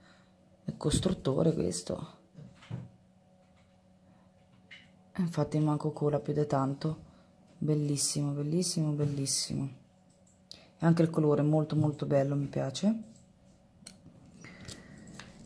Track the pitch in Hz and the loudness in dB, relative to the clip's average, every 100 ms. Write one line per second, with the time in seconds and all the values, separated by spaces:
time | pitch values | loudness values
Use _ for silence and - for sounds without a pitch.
0 | - - - _ _ _ - - 151 - | -20 -20 -20 _ _ _ -12 -2 0 2
1 | 185 180 151 135 165 - 87 - - - | 0 0 0 2 2 2 0 -2 -6 -8
2 | - - - - - - - - - - | -8 -16 -20 -20 -20 -20 -14 -12 -12 -20
3 | _ _ _ _ _ _ _ _ _ _ | _ _ _ _ _ _ _ _ _ _
4 | - - - - - - - - - - | -20 -20 -20 -20 -20 -20 -20 -20 -20 -20
5 | - - 170 160 147 156 151 151 151 147 | -12 -2 -2 0 0 2 2 2 -2 -2
6 | 147 147 147 147 147 135 135 139 156 156 | 0 0 0 -2 0 0 0 -2 -4 -6
7 | - - - _ - - 151 151 147 139 | -12 -20 -20 _ -20 -4 0 2 2 0
8 | - 147 143 143 147 170 175 165 151 147 | 0 0 -2 -2 0 0 0 0 0 0
9 | 147 139 139 - - 143 139 - - _ | 0 -2 -2 -2 -2 -4 -6 -8 -20 _
10 | _ _ _ _ - - - - 165 165 | _ _ _ _ -20 -20 -18 0 4 6
11 | 160 165 151 147 147 156 151 151 151 147 | 4 4 4 4 4 2 2 2 2 0
12 | 143 139 139 143 139 139 135 127 202 226 | 0 2 2 0 -2 -2 -4 0 0 0
13 | - - - - - - - - - - | -6 -20 -20 -20 -20 -20 -20 -20 -20 -20
14 | - - - - - - - - - - | -20 -20 -20 -20 -20 -18 -16 -16 -18 -20
15 | - - - - | -20 -20 -20 -14